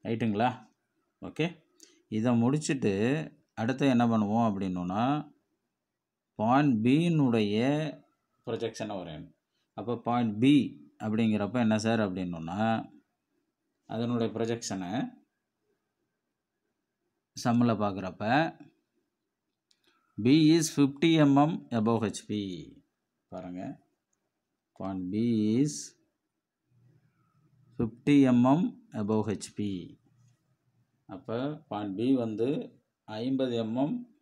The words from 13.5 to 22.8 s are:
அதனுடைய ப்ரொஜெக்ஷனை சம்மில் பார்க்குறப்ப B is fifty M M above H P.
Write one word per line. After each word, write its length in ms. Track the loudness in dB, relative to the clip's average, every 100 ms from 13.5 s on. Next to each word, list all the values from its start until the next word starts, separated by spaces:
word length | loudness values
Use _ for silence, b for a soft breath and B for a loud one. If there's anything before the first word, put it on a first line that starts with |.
| _ _ _ _
அதனுடைய 360 | -6 -4 -2 -2 -4
ப்ரொஜெக்ஷனை 540 | -4 -4 -6 -8 -6 -6 -6 -12 _ _ _ _ _ _ _ _ _ _ _ _ _ _ _ _ _ _ _ _ _ -6
சம்மில் 380 | 0 2 2 2
பார்க்குறப்ப 420 | -2 -4 -8 -6 0 0 0 -6 -20 _ _ _ _ _ _ _ _ _ _ _ _ _ _ -2
B 80 | 4 6 6 6
is 100 | 2 2
fifty 340 | 0 2 2 6 6
M 80 | 6
M 80 | 4 0 -4 0
above 260 | 2 2 0 -4
H 40 | -8
P. 120 | -6 -6 -10 -14 -20